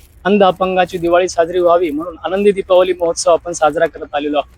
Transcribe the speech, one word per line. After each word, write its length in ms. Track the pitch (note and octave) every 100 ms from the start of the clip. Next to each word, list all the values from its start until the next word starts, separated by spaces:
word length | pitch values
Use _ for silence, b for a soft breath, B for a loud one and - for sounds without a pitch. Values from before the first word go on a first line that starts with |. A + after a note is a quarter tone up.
| _ -
अंध 200 | F3+ G#3
अपंगाची 540 | F#3+ F3+ F#3 F#3 F3+ F#3
दिवाळी 300 | E3+ F3 F#3
साजरी 320 | - E3 F3+
व्हावी 300 | F3 F3 F3+
म्हणून 280 | C#3+ F3 E3
आनंदी 280 | E3 F#3+ G3+
दीपावली 400 | G3 G3 F#3 F#3
महोत्सव 400 | F3+ E3+ E3+ F3+
आपण 200 | E3 F3
साजरा 340 | E3+ D3+ D3+ E3
करत 280 | - D3+
आलेलो 240 | D3 D3 D3
आहोत 160 | -